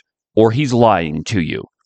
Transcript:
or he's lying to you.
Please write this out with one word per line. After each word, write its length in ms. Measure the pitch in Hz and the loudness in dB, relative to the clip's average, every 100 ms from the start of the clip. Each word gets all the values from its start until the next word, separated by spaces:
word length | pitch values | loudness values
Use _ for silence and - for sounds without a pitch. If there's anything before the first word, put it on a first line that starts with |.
| _ _ _ - | _ _ _ 2
or 160 | 113 | 2
he's 220 | 117 143 | 2 -2
lying 500 | 120 117 95 82 78 78 | 2 4 2 -2 -8 -4
to 140 | 107 | -4
you. 240 | 76 71 - _ | -4 -8 -12 _